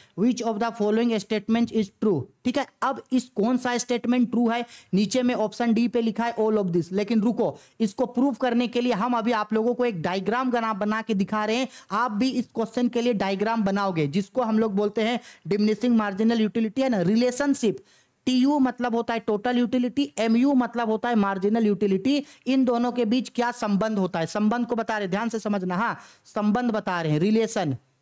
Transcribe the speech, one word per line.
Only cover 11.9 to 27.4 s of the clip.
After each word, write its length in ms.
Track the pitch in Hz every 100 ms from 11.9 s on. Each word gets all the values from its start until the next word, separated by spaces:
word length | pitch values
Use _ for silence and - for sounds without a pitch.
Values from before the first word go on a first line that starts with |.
आप 200 | 202 247
भी 200 | 208 262
इस 180 | 247 -
क्वेश्चन 340 | 226 214 254 247
के 120 | 240
लिए 120 | 240
डायग्राम 500 | 202 190 196 214 226
बनाओगे, 440 | 196 202 196 165 147
जिसको 360 | 180 196 254
हम 160 | 226 220
लोग 160 | 220
बोलते 280 | 196 208 226
हैं 180 | 220 240 - - 160
डिमिनिशिंग 500 | 202 214 214 247 226
मार्जिनल 440 | 208 190 226 233
यूटिलिटी, 420 | 214 233 220 262
है 60 | 269
ना, 120 | 208
रिलेशनशिप। 800 | 170 226 247 247 285 - 214 - - _ _ _ -
टीयू 320 | 254 269 294
मतलब 360 | 262 247 247
होता 200 | 233 233
है 60 | 233
टोटल 380 | 220 208 247 247
यूटिलिटी, 540 | 240 254 247 - 285 -
एमयू 340 | 226 226 277
मतलब 380 | 262 240 233 226
होता 180 | 220 240
है 60 |
मार्जिनल 520 | 226 196 196 202 226 214
यूटिलिटी। 580 | 196 208 190 254 285 285 - -
इन 180 | 269
दोनों 280 | 254 233 240
के 120 | 240
बीच 240 | 220 254 -
क्या 220 | - 240
संबंध 480 | 240 214 196 220 208
होता 200 | 185 170
है, 80 | 160
संबंध 400 | 208 214 240 240
को 80 |
बता 240 | 226 220 214
रहे, 100 | 190
ध्यान 200 | 196 233
से 100 | 220
समझना। 380 | 214 202 180 180
हाँ, 220 | 226 - - -
संबंध 460 | - 220 208 233 240
बता 320 | 214 202 175
रहे 100 | 160
हैं, 60 | 151
रिलेशन, 560 | 202 220